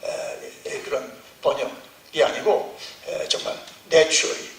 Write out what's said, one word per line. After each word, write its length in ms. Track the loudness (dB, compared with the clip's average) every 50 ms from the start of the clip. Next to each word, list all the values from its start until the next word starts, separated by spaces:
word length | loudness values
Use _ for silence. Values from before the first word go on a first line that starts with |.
| -6
예, 480 | -6 -6 -6 -6 -8 -8 -10 -12 -14 -16 -12 -10
예, 140 | -8 -8 -8 -6
그런 400 | -4 -4 -4 -4 -6 -14 -18 -20 -20 -20 -2 0
번역이 800 | 0 2 2 -2 -6 -6 -12 -18 -20 -20 -20 -20 -10 2 4 4
아니고, 560 | 4 4 0 2 4 4 4 2 -4 -10 -14 -14 -16 -16 -16 -10 -8
예, 200 | -6 -6 -2 -2
정말 300 | -2 -2 -2 -4 -6 -6 -10 -16 -18 -20 -6 6
naturally 600 | 8 8 8 8 4 2 2 2 -2 -4 -8 -12 -14